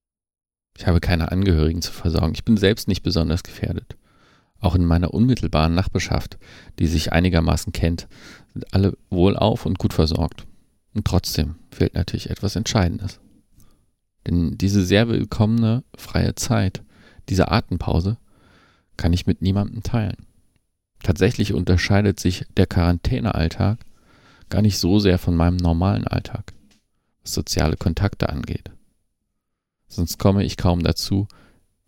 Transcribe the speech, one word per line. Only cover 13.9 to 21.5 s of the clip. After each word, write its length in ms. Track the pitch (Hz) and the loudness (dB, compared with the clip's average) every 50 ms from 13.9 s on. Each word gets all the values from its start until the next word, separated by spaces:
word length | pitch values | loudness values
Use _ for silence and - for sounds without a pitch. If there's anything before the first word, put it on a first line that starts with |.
| _ _ _ _ _ _ - | _ _ _ _ _ _ -6
Denn 320 | - 87 87 85 78 - - | -4 -2 0 0 -2 -2 -2
diese 280 | - 98 101 104 92 | -2 2 2 2 2
sehr 240 | 90 98 101 117 120 | 4 4 4 4 2
willkommene 720 | 113 - - - - - 107 107 113 117 113 110 113 131 - _ _ | 0 -2 -2 -4 0 0 2 2 2 2 2 2 0 0 -4 _ _
freie 380 | - - - - - 90 87 110 | -20 -16 -4 -2 0 0 0 -2
Zeit, 460 | - - - 117 107 101 98 - - - _ _ _ - - _ _ - - | -4 -2 0 0 2 0 0 -2 -6 -18 _ _ _ -20 -20 _ _ -8 -4
diese 240 | 101 90 80 - | 0 2 2 2
Atempause, 680 | 87 117 - - - 85 - - - 85 87 98 117 - _ _ _ _ _ _ _ _ _ _ _ _ _ _ _ | 2 -2 0 -2 -6 -6 -4 -2 0 0 0 0 -4 -6 _ _ _ _ _ _ _ _ _ _ _ _ _ _ _
kann 180 | - - 85 85 | -2 0 0 0
ich 140 | 90 - 98 | 0 0 -2
mit 140 | 87 - | -4 0
niemandem 420 | - 95 95 101 101 - - 117 - | 0 0 0 0 -2 -4 -6 -10 -8
teilen. 420 | - - 117 107 95 - - - - _ _ _ _ _ _ _ _ _ _ _ _ _ _ - | -4 -2 -2 -2 -2 -6 -10 -14 -20 _ _ _ _ _ _ _ _ _ _ _ _ _ _ -2
Tatsächlich 500 | - 90 - 90 110 - - 113 107 | -2 2 4 4 2 2 2 -2 -2